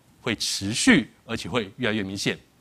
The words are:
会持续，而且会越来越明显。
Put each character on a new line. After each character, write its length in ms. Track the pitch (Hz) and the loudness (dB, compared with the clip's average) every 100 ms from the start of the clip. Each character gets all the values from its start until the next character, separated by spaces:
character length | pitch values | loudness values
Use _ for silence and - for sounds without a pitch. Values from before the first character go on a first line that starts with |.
| _ _ | _ _
会 140 | - 104 | -6 -4
持 360 | - - 98 | -4 -4 -4
续， 400 | 117 - 190 107 - - | 2 6 6 4 -8 -10
而 100 | 117 | -8
且 140 | - | -4
会 220 | 117 98 - | -4 -4 -4
越 100 | 117 | -2
来 60 | 107 | 0
越 80 | |
明 120 | 95 101 | -2 -4
显。 220 | 123 92 - _ | -4 -4 -10 _